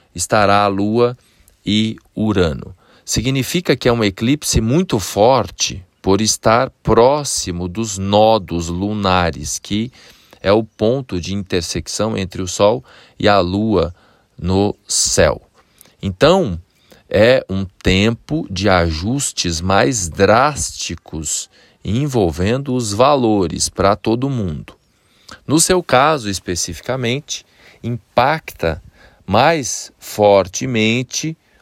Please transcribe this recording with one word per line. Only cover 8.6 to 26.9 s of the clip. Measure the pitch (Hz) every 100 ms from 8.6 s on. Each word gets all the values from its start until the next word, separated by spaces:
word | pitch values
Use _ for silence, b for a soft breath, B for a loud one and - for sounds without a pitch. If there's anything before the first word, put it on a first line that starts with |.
| 82
lunares, | 87 104 107 98 92 85 - 78 -
que | - 101 123 b b b b b
é | 95
o | 107
ponto | 110 - 107 135 127 90
de | 85 101
intersecção | 92 92 - 85 - - 110 107
entre | 90 -
o | 92
Sol | - 104 127 - b b b
e | 101
a | 101
Lua | 87 101 110 95 82 - b b b -
no | 85 95 104 - -
céu. | - - - 78 53 _ _ b b b b
Então, | 98 92 143 190 131 82 - b b b b
é | 98 117 131 -
um | 95 95
tempo | _ 92 95 107 117 - 151 -
de | 92 101
ajustes | 90 85 78 101 139 - - 87 80
mais | 92 98 135 117 85
drásticos | 98 98 110 147 143 - - - 85 - 78 76 - - b b b
envolvendo | - 113 147 123 87 80 98 131 143
os | 127 110
valores | 101 135 143 113 104 85 - -
pra | - 98 104
todo | 110 120 139
mundo. | 127 92 71 - - _ B B B B B -
No | 156
seu | - 185
caso, | - 127 147 151 104
especificamente, | 92 - 87 - 82 -